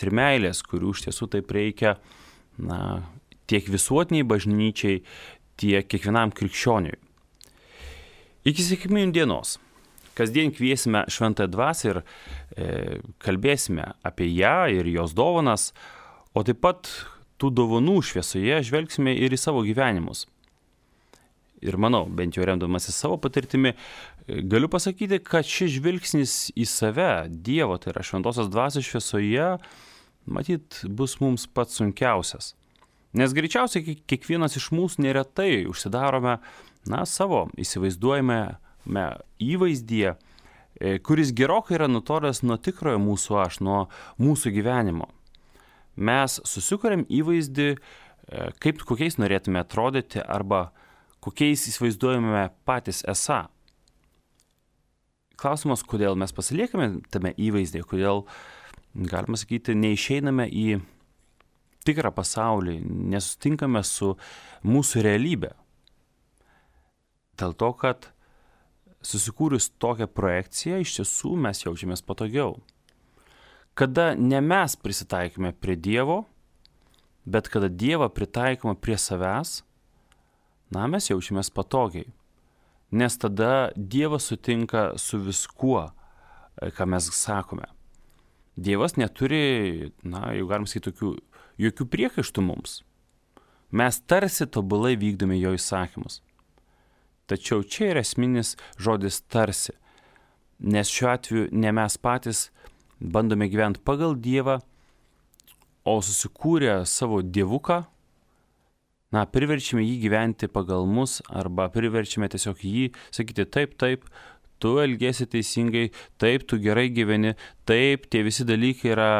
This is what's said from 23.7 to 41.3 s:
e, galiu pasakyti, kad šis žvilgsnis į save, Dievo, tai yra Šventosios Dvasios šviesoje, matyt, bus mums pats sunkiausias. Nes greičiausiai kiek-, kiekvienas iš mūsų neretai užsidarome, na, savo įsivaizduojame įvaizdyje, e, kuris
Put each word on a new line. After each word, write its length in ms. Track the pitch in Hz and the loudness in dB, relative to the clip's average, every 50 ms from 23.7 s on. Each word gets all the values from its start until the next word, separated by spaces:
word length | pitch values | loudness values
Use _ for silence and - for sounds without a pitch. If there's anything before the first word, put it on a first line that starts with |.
| 113 | 0
e, 680 | - - - - - - - - - - - - 73 | -2 -10 -18 -18 -18 -18 -20 -20 -20 -12 -8 -6 -4
galiu 280 | 87 95 104 117 143 160 | -2 2 4 4 4 4
pasakyti, 480 | 190 180 - 196 185 - 208 190 196 180 - | 0 0 0 -2 -2 -2 -2 0 0 -2 0
kad 200 | - - 165 151 | 2 2 2 2
šis 320 | - - - 185 170 135 | 2 0 0 0 0 0
žvilgsnis 580 | 135 139 180 180 180 - - - 147 135 123 - - - - - | 0 0 0 0 0 -4 0 0 2 2 2 -2 -4 -4 -6 -2
į 100 | - 117 - | -2 -2 0
save, 600 | - - 113 110 107 147 185 175 107 85 80 82 | 0 0 0 0 2 2 2 2 2 0 -2 -6
Dievo, 480 | 82 82 87 113 139 160 151 104 90 90 | -8 -8 -4 0 0 2 2 2 0 -2
tai 140 | - - | -4 -6
yra 120 | - - 98 | -6 -6 -6
Šventosios 440 | - - 95 92 120 117 120 110 98 | -4 -4 -2 0 0 0 0 -2 0
Dvasios 400 | 95 113 127 143 139 143 123 - | 0 0 0 0 0 -2 -4 -2
šviesoje, 720 | - 117 - - - 104 104 104 110 131 160 180 185 180 - - - - - - - - - _ _ _ - | -4 -4 -4 -2 0 0 2 2 2 2 2 0 -2 -4 -8 -14 -20 -20 -20 -20 -20 -20 -20 _ _ _ -10
matyt, 560 | - - - 143 - 175 160 - - - - - 98 | -8 -6 -6 -2 -2 -2 -4 -4 -10 -16 -12 -10 -8
bus 300 | 101 110 135 131 - - | -4 -4 -4 -4 -2 0
mums 260 | 139 135 127 117 - | 2 2 2 0 -2
pats 300 | - - 123 120 - - - | -4 -2 -2 -2 -2 -2 -2
sunkiausias. 760 | 107 101 95 - 127 123 110 92 87 - - - - - - _ _ _ _ _ _ _ _ _ _ _ | 0 0 0 0 2 2 2 2 0 -4 -8 -10 -14 -16 -16 _ _ _ _ _ _ _ _ _ _ _
Nes 200 | - 113 131 131 131 | 0 2 2 2 2
greičiausiai 480 | 151 156 165 - 240 254 240 - 180 156 | 0 0 0 2 0 0 2 0 -2 -4
kiek-, 180 | 160 151 - _ - | -4 -8 -8 _ -4
kiekvienas 480 | - - - - 165 170 160 147 - | -4 -4 -2 -2 0 0 0 0 0
iš 140 | 135 - - | -4 -4 -2
mūsų 320 | 160 165 185 170 - - 143 | 0 0 0 0 0 0 2
neretai 600 | 135 135 135 135 - - - 196 190 143 101 90 95 | 2 2 2 0 -2 -2 0 2 2 2 2 0 -2
užsidarome, 680 | 90 - - 98 101 123 135 139 131 131 123 123 120 117 - - - - - - _ _ - - | -6 -6 -6 -4 -2 0 0 2 2 2 2 0 0 -2 -4 -14 -20 -20 -20 -20 _ _ -8 -4
na, 160 | - - 180 | -4 -2 -2
savo 440 | - - - 190 196 170 110 82 - - - | -4 0 0 0 2 2 0 0 -2 -4 -8
įsivaizduojame 800 | - - - 92 92 98 92 87 101 131 139 143 131 127 120 113 104 92 82 - - - - - - - - 98 90 71 57 50 - - - - | -6 -4 -2 0 0 -2 0 0 0 2 2 4 2 2 2 0 0 -4 -6 -12 -18 -20 -20 -16 -8 -4 -2 -2 -2 -4 -6 -8 -16 -18 -8 -4
įvaizdyje, 760 | 117 127 170 185 185 180 151 127 117 110 113 110 101 92 82 - _ - - - - - - - - _ - - | -2 -2 2 2 2 2 2 0 -2 -2 0 2 2 2 0 -4 _ -20 -20 -20 -20 -20 -20 -20 -20 _ -10 -4
e, 180 | 95 98 95 92 - | -2 -2 -2 -2 2
kuris 280 | - 156 156 156 135 | 2 4 4 4 2